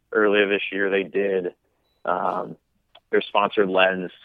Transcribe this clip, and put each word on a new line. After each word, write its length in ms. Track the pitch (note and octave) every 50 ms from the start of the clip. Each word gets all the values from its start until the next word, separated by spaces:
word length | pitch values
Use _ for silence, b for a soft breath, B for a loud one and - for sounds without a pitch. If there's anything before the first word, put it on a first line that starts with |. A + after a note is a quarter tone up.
| _ _
earlier 380 | - A2 G#2+ G#2 G2+ G#2 G2+ G2
this 140 | G2+ G2 - -
year 180 | G2 G2 G2+ F#2+
they 140 | G2 G2 F#2
did, 500 | E2 - G2 G2+ G2 F#2+ F#2+ F2 F2+ - _ _ _ _ _ _ _ _ _ -
um, 520 | - F2+ F#2 F#2+ F2+ F2+ F#2 F#2+ - - - _ _ _ _ _ _ _ - _ _
their 120 | A2 G#2
sponsored 460 | - - - G#2 G2+ G2+ - A2 G2+ F#2
lens, 420 | F#2 F#2+ F#2+ F#2+ F#2+ F#2 F2+ F2 - -